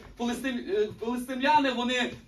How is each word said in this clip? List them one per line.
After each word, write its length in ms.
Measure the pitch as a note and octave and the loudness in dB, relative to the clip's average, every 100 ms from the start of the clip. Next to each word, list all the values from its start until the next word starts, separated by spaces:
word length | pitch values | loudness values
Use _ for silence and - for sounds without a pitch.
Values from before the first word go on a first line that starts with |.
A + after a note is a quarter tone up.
| - - | -12 -6
филистим-, 460 | A#3+ A#3+ C4+ A#3+ C4+ | -4 -2 -2 -4 -2
е, 200 | G#3+ G#3+ - | 0 0 -2
филистимляни, 680 | A#3 B3 C4 B3+ C#4 D4+ C4+ | -4 -4 -4 0 4 6 4
вони 400 | A#3 B3 B3+ A#3+ - | 0 0 0 0 -4